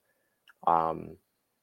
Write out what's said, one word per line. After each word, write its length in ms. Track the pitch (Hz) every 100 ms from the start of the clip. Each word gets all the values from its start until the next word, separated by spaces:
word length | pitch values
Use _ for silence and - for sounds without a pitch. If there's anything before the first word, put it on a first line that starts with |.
| _ _ _ _ _ - -
um, 500 | 82 80 80 82 - _ _ _ _